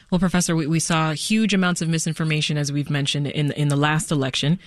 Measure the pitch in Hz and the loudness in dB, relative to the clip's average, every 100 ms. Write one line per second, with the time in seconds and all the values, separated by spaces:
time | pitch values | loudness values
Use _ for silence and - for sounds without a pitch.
0 | - 180 185 180 175 165 147 165 - 170 | -2 0 2 2 2 0 2 0 0 0
1 | 160 151 - 220 220 196 180 180 165 160 | 0 -2 0 0 2 2 2 0 0 -2
2 | 165 156 160 151 147 151 143 143 139 147 | -2 -2 -2 0 0 -2 -2 -2 -2 -2
3 | 143 143 143 - 147 - 147 143 147 156 | 0 -2 -2 -2 -2 0 0 2 2 0
4 | - 151 131 - 139 185 | 0 -2 -2 -2 0 0